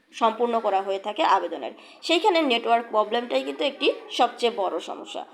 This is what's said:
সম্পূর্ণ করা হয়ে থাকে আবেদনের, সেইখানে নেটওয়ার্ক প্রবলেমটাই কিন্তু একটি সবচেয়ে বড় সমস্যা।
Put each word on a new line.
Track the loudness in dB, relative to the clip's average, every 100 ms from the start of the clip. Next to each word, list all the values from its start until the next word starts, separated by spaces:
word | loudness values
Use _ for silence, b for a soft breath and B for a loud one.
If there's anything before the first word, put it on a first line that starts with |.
| _
সম্পূর্ণ | 0 0 2 0 0
করা | 2 0
হয়ে | 0 -4 -4
থাকে | -2 2
আবেদনের, | 2 0 -6 -10 -12 B B
সেইখানে | 0 2 4 4
নেটওয়ার্ক | 4 2 2 2 2
প্রবলেমটাই | 0 2 0 0 -2
কিন্তু | -2 -2
একটি | -2 0 0 0 -4
সবচেয়ে | 0 0 2 -2 0
বড় | -2 -4
সমস্যা। | -6 -12 -10 -12 -12